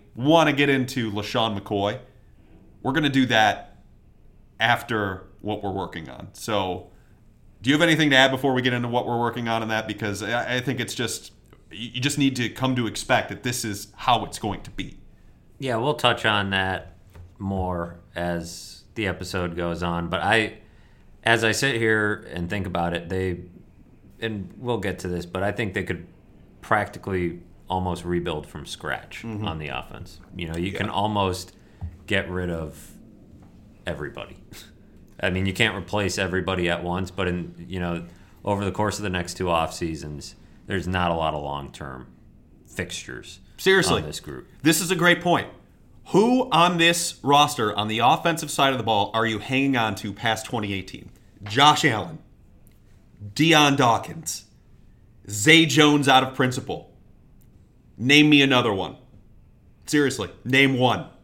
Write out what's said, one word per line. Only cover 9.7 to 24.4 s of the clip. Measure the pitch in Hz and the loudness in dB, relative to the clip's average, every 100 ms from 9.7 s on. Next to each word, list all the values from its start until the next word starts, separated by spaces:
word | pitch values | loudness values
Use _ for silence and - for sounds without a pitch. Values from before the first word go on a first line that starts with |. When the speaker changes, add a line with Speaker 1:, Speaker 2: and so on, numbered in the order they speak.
| 110 110 | -4 -4
Speaker 1:
Because | 104 107 95 | -4 -4 -4
I, | 107 120 117 123 | -4 -4 -2 -4
I | |
think | 131 131 | -2 -4
it's | 113 - | -6 -4
just, | 117 - - - _ - - | -6 -6 -12 -20 _ -20 -20
you, | 92 120 | -14 -12
you | 123 | -4
just | 139 147 | -2 2
need | 135 123 | 2 2
to | 113 | -4
come | - 131 123 | -2 -2 0
to | 107 | -2
expect | 90 - 117 - | -4 0 0 0
that | 92 | -6
this | 123 120 | -6 -4
is | 110 98 - - | -4 -6 -10 -4
how | 127 117 98 | 0 0 0
it's | - | -6
going | 104 87 | -6 -6
to | - | -8
be. | - - - - - - - - - | -10 -10 -14 -20 -20 -20 -20 -20 -8
Speaker 2:
Yeah, | 131 113 | -4 0
we'll | 139 147 | 0 2
touch | 120 113 110 | 2 4 2
on | 104 98 | 2 2
that | 95 95 90 - - - - - - | 0 0 -2 -8 -20 -20 -20 -20 -8
more | 98 95 90 87 85 - - 87 | -4 -2 -2 -4 -6 -10 -12 -6
as | 87 85 85 - - - - 113 | -4 -4 -6 -14 -16 -20 -14 -4
the | 98 | -4
episode | 90 90 92 87 85 | -4 -6 -4 -4 -4
goes | 85 85 | -4 -2
on. | 87 85 85 | -2 -2 -2
But | 87 | -2
I, | 90 113 104 - - - - - - - | 2 2 2 -4 -20 -20 -20 -20 -20 -4
as | 117 113 | 2 4
I | 110 | 4
sit | 101 139 117 | 2 0 2
here | 113 107 104 - - | 2 2 2 -2 -8
and | 87 85 | -8 -4
think | 101 90 | -4 -4
about | 87 85 | -2 -2
it, | 85 85 | -4 -4
they, | 92 92 87 85 - - - - - - - | -4 -4 -4 -10 -20 -20 -20 -20 -20 -20 -10
and | 113 104 | -8 -6